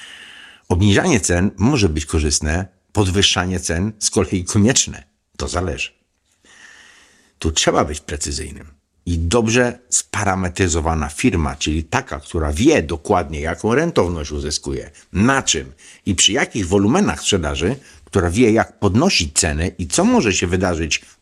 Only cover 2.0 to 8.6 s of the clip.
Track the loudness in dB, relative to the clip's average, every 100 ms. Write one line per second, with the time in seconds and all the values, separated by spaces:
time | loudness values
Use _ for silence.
2 | -2 -2 0 -2 -2 -2 -4 _ _ -2
3 | 0 2 2 2 -2 -4 -4 -2 -2 -4
4 | -2 -2 0 -4 -2 2 2 2 -2 -8
5 | -20 _ _ -10 -6 -4 -4 -6 -10 _
6 | _ _ _ _ _ -20 -20 -20 -20 _
7 | _ _ _ _ -4 0 0 2 0 -4
8 | -10 -8 -6 -8 -10 -16